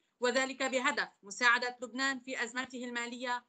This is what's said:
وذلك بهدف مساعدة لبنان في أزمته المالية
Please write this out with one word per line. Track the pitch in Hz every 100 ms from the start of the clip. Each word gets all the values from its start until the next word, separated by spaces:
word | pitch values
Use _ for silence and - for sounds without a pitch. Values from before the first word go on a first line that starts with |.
| _ -
وذلك | 247 247 262 269
بهدف | 262 254 269 220 180 _
مساعدة | 196 - 247 233 247 247
لبنان | 247 240 269 262
في | 254 254
أزمته | 240 254 254 254
المالية | 247 240 240 240 247 247